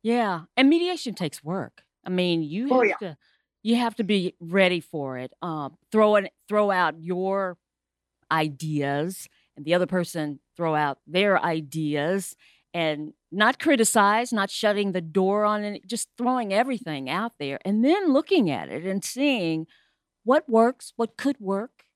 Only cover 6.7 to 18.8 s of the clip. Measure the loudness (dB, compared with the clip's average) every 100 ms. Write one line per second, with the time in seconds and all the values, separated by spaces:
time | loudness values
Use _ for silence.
6.7 | 2 0 -2 -6 -4 -2 -2 -4 -8 _
7.7 | _ _ _ _ _ -2 0 0 -4 -4
8.7 | -2 -2 -2 -4 -8 -16 _ _ -10 0
9.7 | 0 2 -2 -2 -6 -8 -10 _ -6 -2
10.7 | 0 0 -4 -4 0 2 2 0 -2 -4
11.7 | -4 -2 -2 -2 -2 -6 -14 _ _ _
12.7 | -4 -2 -4 -8 -16 _ 2 2 2 2
13.7 | 4 4 4 4 4 0 -2 -2 0 0
14.7 | 2 0 -2 -2 0 2 2 2 0 -4
15.7 | -10 -8 -8 -8 -4 -2 0 0 0 0
16.7 | -2 -6 -6 -4 -4 -4 -6 -6 -4 -2
17.7 | 2 4 4 2 2 2 2 2 -2 -6
18.7 | -8